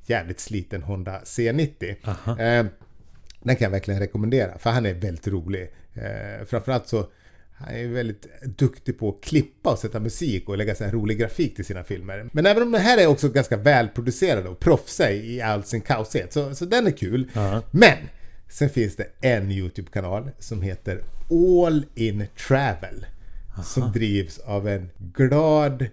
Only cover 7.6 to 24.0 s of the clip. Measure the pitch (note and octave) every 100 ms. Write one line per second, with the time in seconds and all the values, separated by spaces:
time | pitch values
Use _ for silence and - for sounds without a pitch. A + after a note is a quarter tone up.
7.6 | - A2+ A#2+ B2 A#2 G#2 - - B2+ -
8.6 | C3 - - - A2 - - D3+ D3 _
9.6 | - B2 A2 A2+ A2+ - E3 F#2+ - G2
10.6 | G#2+ G2+ G2+ A2+ G#2 G#2+ A2+ - E3 -
11.6 | - F#2 F2+ F#2 F#2 G2 A2+ D#3 F3+ G#3
12.6 | A#3+ A3+ G#3 A#3+ E3+ C#3+ C#3+ C3+ B2+ G#2+
13.6 | G#2 C3+ A2 - A#2+ A#2+ F#3 A#2 F#2 F2+
14.6 | - C#3+ - - C#3+ G2+ A2+ B2 A2 G#2
15.6 | G2+ A2+ - A#2+ G#2+ - F2 D3 C#3 C#3
16.6 | F3 A#3 A3 - F#2 A#2+ C3 - G2 G#2+
17.6 | - - G#3 - D3+ - - - - -
18.6 | C#3+ C3+ G#2 - G2+ - C3 A2+ G2 F#2+
19.6 | F2+ - F2 G#2 F#2 G2+ C3+ - - G#2+
20.6 | F#2+ F2+ - F#2+ - - - E3+ F3+ F3
21.6 | F3 D#3 C#3 - A2+ G2+ G2+ - - C3+
22.6 | C3+ F#2 F#2 - G2 - - - - -
23.6 | F2 - B2+ G#2+